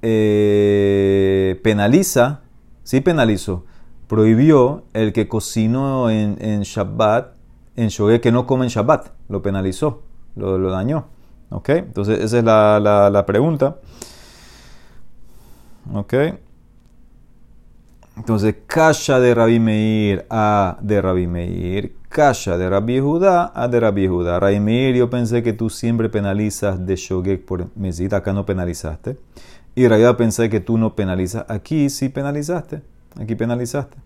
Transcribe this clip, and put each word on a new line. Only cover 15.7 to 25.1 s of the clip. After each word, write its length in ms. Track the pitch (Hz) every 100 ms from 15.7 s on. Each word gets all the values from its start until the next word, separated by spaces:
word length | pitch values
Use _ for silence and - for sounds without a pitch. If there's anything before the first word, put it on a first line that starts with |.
| - -
¿Ok? 220 | 107 101 127 151 196 - - _ _ _ - - - - - - - - - - - _ -
Entonces, 380 | 113 110 107 104 -
kasha 500 | - 160 151 - 131
de 160 | 123
Rabbi 240 | 117 113 117
Meir 680 | 113 107 110 110 104 98 -
a 480 | 110 107 104 95 -
de 220 | 101 101
Rabbi 240 | 92 92 90
Meir, 680 | 87 87 87 87 95 - - -
kasha 480 | - - - - 87
de 140 | 90
Rabbi 300 | 98 107 127
Judá 500 | 139 165 190 175 175
a 140 | - 123
de 140 | 120
Rabbi 260 | 113 101 95
Judá. 320 | 87 87 87
Rabbi 220 | 98 104
Meir, 340 | 104 117 131
yo 160 | 123 120